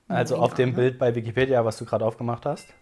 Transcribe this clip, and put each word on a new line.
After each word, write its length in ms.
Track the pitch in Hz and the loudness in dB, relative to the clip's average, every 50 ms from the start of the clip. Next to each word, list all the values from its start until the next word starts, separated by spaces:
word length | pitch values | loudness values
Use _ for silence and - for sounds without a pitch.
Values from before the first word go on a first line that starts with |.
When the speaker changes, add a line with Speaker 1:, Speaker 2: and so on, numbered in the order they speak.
| _ _ | _ _
Speaker 1:
Also 260 | - 123 123 - 127 | -2 -2 0 0 0
Speaker 2:
neun 80 | 120 120 | 2 2
Speaker 1:
auf 100 | - - | 0 2
dem 180 | - 127 127 | 2 2 2
Speaker 2:
Arme. 100 | 123 120 | 2 2
Speaker 1:
Bild 180 | 123 131 127 127 | 2 0 2 2
bei 160 | 135 123 113 | 0 0 0
Wikipedia, 480 | 120 110 117 107 127 131 131 135 123 113 | -2 -4 -4 0 0 2 2 2 2 2
was 140 | 113 107 - | 0 -2 -4
du 80 | 117 | -6
gerade 200 | - - 107 110 | -4 -2 0 0
aufgemacht 400 | 110 - - 123 117 117 120 - | -2 -2 -2 -6 -6 -6 -4 -4
hast? 220 | 143 147 - - - - _ | -6 -6 -6 -10 -20 -20 _